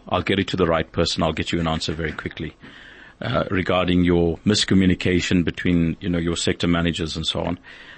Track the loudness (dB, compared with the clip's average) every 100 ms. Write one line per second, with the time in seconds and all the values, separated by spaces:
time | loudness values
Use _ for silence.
0 | -4 -4 0 0 0 0 2 2 0 -2
1 | -2 0 -2 -2 -4 -2 -2 -2 -4 -4
2 | -6 -6 -10 -8 -12 -12 -20 -20 -20 -20
3 | -20 -10 -4 -2 0 -2 0 0 2 4
4 | 4 4 2 0 0 0 2 4 4 2
5 | 2 0 2 0 0 -2 0 2 2 -2
6 | -4 -2 -2 -2 -2 0 0 2 0 -2
7 | -4 -4 -4 -4 -4 -6 -10 -20 -20